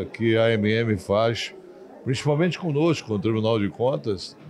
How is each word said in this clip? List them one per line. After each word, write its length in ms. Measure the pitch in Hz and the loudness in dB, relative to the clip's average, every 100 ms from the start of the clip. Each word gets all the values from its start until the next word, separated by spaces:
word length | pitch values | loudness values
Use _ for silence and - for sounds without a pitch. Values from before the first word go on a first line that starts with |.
| 95 | -8
que 220 | - 113 110 | -2 2 4
a 100 | 113 | 4
A 80 | |
M 160 | 110 104 | 4 2
M 280 | 110 113 98 | 2 2 0
faz, 560 | - 101 113 113 - - - - - - | 2 2 2 0 -6 -12 -20 -20 -20 -12
principalmente 560 | - 131 147 147 175 - | -6 -2 0 0 0 -2
conosco, 480 | 175 143 170 147 - | -4 0 0 0 -2
com 60 | |
o 60 | 104 | -2
Tribunal 380 | 107 110 110 113 | 0 0 2 2
de 120 | 101 | 0
Contas, 640 | - 123 151 117 92 - - - | -2 -2 -2 -4 -6 -8 -16 -12